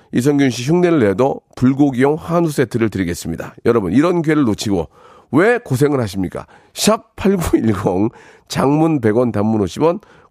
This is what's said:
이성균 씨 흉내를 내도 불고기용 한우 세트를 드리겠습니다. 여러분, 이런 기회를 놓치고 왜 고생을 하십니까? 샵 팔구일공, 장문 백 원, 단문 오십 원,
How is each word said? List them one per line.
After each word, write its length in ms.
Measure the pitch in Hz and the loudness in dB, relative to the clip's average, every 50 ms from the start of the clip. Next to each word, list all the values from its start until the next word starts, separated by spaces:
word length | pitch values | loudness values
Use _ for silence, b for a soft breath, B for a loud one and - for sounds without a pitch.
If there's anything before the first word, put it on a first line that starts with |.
| b b b | b b b
이성균 360 | - 123 147 147 143 139 131 | 0 0 2 2 2 2 0
씨 180 | 113 117 120 143 | 0 -2 -2 0
흉내를 300 | 165 180 180 175 165 147 | 2 2 2 2 4 4
내도 420 | 110 101 95 95 127 139 143 - - _ - | 2 2 2 2 0 0 -2 -4 -12 _ -4
불고기용 600 | - 127 127 139 135 147 143 127 117 135 139 151 | 0 2 2 4 4 2 2 2 2 2 2 0
한우 340 | 160 - - 165 175 170 160 | 0 -4 -2 -2 0 0 0
세트를 400 | 143 - 127 104 - 117 113 107 | 0 -2 -2 -2 -2 -2 -2 -2
드리겠습니다. 640 | - 95 92 85 87 - - 80 82 - - - - - - | -2 -2 -4 -4 -4 -8 -8 -8 -8 -10 -10 -14 -10 -4 0
여러분, 260 | - - 117 98 85 | 2 2 2 2 0
이런 300 | 92 131 151 180 180 170 | 2 2 2 2 0 0
기회를 220 | 156 156 156 151 143 | 0 0 0 0 0
놓치고 420 | 110 101 - - 113 98 85 78 - b b b b b b b b | 0 -2 -2 -4 -4 -2 -4 -4 -6 b b b b b b b b
왜 260 | b 143 185 226 247 | b 2 2 2 2
고생을 420 | 233 - - 135 117 147 143 147 131 | 0 -2 -4 -2 0 0 0 0 0
하십니까? 460 | 117 98 92 95 92 85 - 65 - b b b b b b | -2 -4 -4 -6 -6 -6 -6 -10 -14 b b b b b b
샵 420 | - - 202 220 226 - _ _ | -2 0 0 0 0 -4 _ _
팔구일공, 920 | - - 190 202 185 156 - - - - 110 104 95 104 101 92 92 104 113 - B B B B B B | -4 -2 0 0 0 -2 -2 -2 0 0 0 -2 -2 -2 -2 0 0 -2 -2 -4 B B B B B B
장문 540 | B - 143 - 135 147 156 160 165 156 139 | B -2 0 0 2 2 2 2 0 0 0
백 160 | 117 110 104 | 0 0 2
원, 140 | 120 127 120 | 2 0 0
단문 300 | 104 104 104 110 110 107 | 0 -2 0 0 0 0
오십 200 | 98 87 - - | -2 -2 -2 -2
원, 180 | 143 165 175 214 b b b b b b | -2 -2 -2 -4 b b b b b b